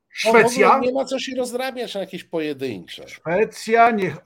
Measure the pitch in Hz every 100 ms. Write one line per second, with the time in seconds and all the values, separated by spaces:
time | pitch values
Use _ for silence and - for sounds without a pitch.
0 | _ - 214 226 226 240 196 - 247 262
1 | 262 262 262 254 240 240 262 254 226 202
2 | 185 185 - 170 151 139 131 101 82 -
3 | - - 156 180 214 - - 226 233 220
4 | 185 147